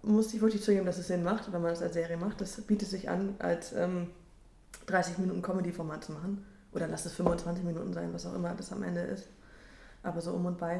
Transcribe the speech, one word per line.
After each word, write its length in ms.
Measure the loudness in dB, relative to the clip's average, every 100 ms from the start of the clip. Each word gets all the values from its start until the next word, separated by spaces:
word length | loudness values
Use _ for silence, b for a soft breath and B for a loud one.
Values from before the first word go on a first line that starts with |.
muss 300 | 6 6 6
ich 80 | 4
wirklich 220 | 4 4
zugeben, 240 | 4 4 4
dass 100 | -2
es 80 | 0
Sinn 180 | 2
macht, 300 | 2 0 0
wenn 80 | 0
man 120 | 0
es 80 | 2
als 100 | 0
Serie 240 | 0 0 -2
macht. 240 | -2 -2
Das 180 | -6 -6
bietet 280 | 2 2 2
sich 180 | -4 -2
an, 280 | 0 0 0
als, 340 | 0 0 0
ähm, 340 | -2 0 0 -4 -8 -20 -20 -20 -20 -18 -16 0
dreißig 320 | 2 2 0
Minuten 240 | 0 0
Comedy-Format 600 | 0 0 0 -2 -6 -6
zu 100 | -8
machen. 300 | -6 -4 -4 B B B
Oder 140 | -4 -2
lass 180 | -4 -6
es 80 |
fünfundzwanzig 500 | 2 4 4 0 -2
Minuten 300 | -2 -2 -4
sein, 160 | -4 -4
was 140 | -4 -6
auch 80 |
immer 180 | -2 -2 -4
das 140 | -6
am 100 | -4
Ende 200 | -2 -2
ist. 260 | -2 -6 -10 B B B B B B B
Aber 180 | -6 -4
so 120 | -2
um 120 | -2 0
und 100 | 0
bei 220 | -2